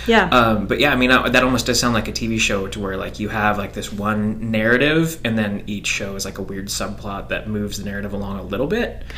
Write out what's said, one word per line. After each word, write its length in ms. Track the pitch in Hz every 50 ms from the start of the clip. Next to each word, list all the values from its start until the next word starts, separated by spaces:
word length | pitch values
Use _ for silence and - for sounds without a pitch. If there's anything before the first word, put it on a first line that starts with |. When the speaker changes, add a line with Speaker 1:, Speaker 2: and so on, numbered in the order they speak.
| -
Speaker 1:
Yeah. 220 | 233 226 214 185 170
Speaker 2:
Um, 360 | 127 123 117 113 110 101 98
but 140 | 95 123 -
yeah, 100 | 135 147
I 40 | 135
mean, 120 | 127 127 127
that, 220 | 131 117 - 123
that 120 | 120 127 131
almost 240 | 127 127 117 -
does 120 | 127 120 -
sound 140 | 131 120 117
like 140 | 107 107
a 40 | 110
T 140 | 101 - 120
V 100 | 113 113 110
show 280 | - - 107 98 95
to 120 | 98 - 107
where, 180 | 98 95 95
like, 220 | 95 90 90 - -
you 100 | 104 101
have, 280 | 113 107 104 104 104 101
like, 140 | 98 95 -
this 200 | 107 - - 107
one 560 | 101 101 107 107 107 104 107 110 110 117 113
narrative, 680 | 110 110 110 113 120 123 143 147 156 160 165 160 - - -
and 140 | 117 113
then 240 | 110 107 101 101 98 -
each 180 | 104 104 98 -
show 280 | - - - 104 98 98
is, 100 | 98 -
like, 120 | 98 95 101
a 20 |
weird 260 | 98 98 98 95 98
subplot 640 | 101 - - 107 98 104 - - 104 98 98 - -
that 180 | 95 87 -
moves 300 | 107 107 104 104 101 -
the 80 | 101 98
narrative 260 | 101 98 101 104 101 101
along 260 | 101 101 98 101 98
a 40 | 90
little 240 | 90 - - 139
bit. 360 | 165 208 240 226 - - - - - -